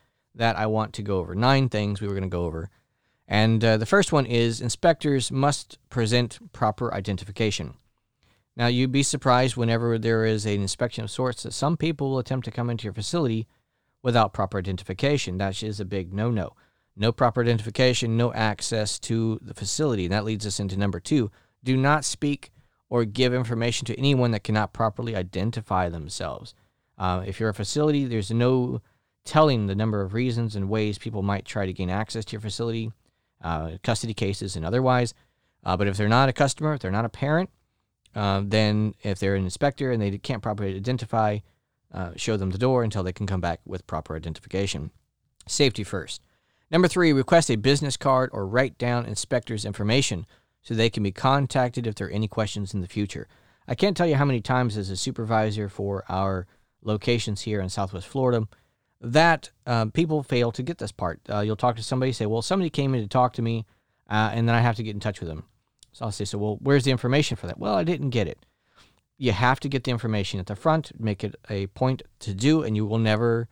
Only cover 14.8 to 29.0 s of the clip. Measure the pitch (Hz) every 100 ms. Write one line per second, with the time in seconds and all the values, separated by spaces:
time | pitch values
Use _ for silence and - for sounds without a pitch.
14.8 | - 98 139 143 - 92 98 95 110 101
15.8 | 92 98 87 95 117 110 85 _ _ _
16.8 | _ - 113 - 123 127 117 113 110 -
17.8 | 127 123 117 113 120 113 110 104 - 113
18.8 | 107 - - 113 113 110 120 - 101 -
19.8 | 156 110 87 107 107 107 104 - 101 92
20.8 | 101 90 - 151 107 _ _ _ 127 131
21.8 | 139 151 139 - 147 143 - _ _ _
22.8 | - 120 113 113 127 127 117 117 117 -
23.8 | - 117 139 135 120 110 - 107 104 -
24.8 | 113 - 117 101 92 92 107 117 - 95
25.8 | 90 85 76 - 85 58 117 - _ _
26.8 | _ - 92 90 98 - 110 101 101 147
27.8 | 151 147 131 113 98 113 123 131 123 123
28.8 | - _